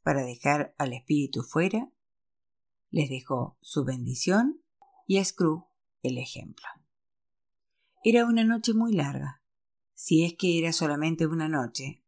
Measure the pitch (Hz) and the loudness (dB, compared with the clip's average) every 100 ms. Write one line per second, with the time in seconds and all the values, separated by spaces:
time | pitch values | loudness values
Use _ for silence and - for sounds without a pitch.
0 | - 139 127 120 139 147 143 - 139 120 | 0 0 -2 -4 0 2 0 -4 -4 -4
1 | - 147 139 - 120 160 185 220 262 _ | 0 0 0 -4 -4 0 0 0 -4 _
2 | _ _ _ _ _ _ _ _ - - | _ _ _ _ _ _ _ _ -6 -2
3 | 143 131 - 127 127 - - 156 131 131 | -2 -4 -6 -4 -4 -10 -8 -4 -4 -4
4 | 120 127 - 196 262 - _ _ _ _ | -6 -4 0 2 2 -2 _ _ _ _
5 | - 190 190 - 170 160 - _ _ _ | 0 0 0 0 0 0 -8 _ _ _
6 | 127 123 120 - - - - - _ _ | -6 -6 -8 -12 -16 -18 -20 -20 _ _
7 | _ _ _ _ _ _ _ _ _ _ | _ _ _ _ _ _ _ _ _ _
8 | 220 233 233 226 220 233 233 220 233 202 | 2 4 4 2 2 2 0 0 2 0
9 | 143 135 139 - _ _ _ _ _ - | 0 -4 -8 -12 _ _ _ _ _ -12
10 | - 160 170 - 185 165 165 165 156 147 | 2 4 4 0 0 0 0 0 -2 0
11 | 156 165 160 165 156 156 120 - 135 - | -2 0 0 0 -2 -2 -4 -6 -12 -14